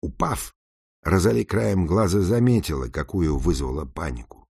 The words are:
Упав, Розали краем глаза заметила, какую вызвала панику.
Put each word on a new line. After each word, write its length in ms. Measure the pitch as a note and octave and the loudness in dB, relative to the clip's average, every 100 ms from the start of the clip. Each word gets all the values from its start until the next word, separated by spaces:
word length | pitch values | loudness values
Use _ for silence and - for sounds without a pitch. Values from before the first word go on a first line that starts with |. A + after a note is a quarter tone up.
Упав, 540 | - - E3+ - - _ _ _ _ _ | -10 -4 -4 -4 -8 _ _ _ _ _
Розали 420 | - F#2 F2 - | 0 2 4 2
краем 400 | G#2+ G2+ A2+ G2 | 0 0 0 0
глаза 380 | E2+ F#2 G#2 G2 | 2 2 2 2
заметила, 680 | F2+ A#2 B2 A#2+ - C#2+ B1+ | 2 2 4 2 0 -4 -4
какую 480 | D#2 D2 G2 D#2+ D2 | -6 -6 0 0 2
вызвала 480 | D2 C#2+ C2+ C2+ | 0 0 -2 -6
панику. 640 | C#2+ - D#2+ A#1+ A#1 - _ | -8 -8 -8 -8 -12 -20 _